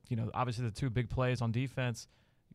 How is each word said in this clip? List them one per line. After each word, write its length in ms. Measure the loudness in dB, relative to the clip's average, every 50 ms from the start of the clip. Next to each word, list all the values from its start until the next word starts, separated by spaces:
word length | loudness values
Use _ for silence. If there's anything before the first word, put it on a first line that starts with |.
| -6 -4
you 60 | -2
know, 160 | -2 -2 -2 0
obviously 320 | 0 0 0 0 -2 -2
the 60 | -2
two 180 | -2 -2 -2 0
big 180 | 0 0 0 0
plays 300 | 0 2 2 2 2 2 2
on 80 | 2
defense, 560 | 2 2 0 0 -2 -2 -2 -2 -2 -4 -8 -14 _ _ _ _ _ _ _ _ -20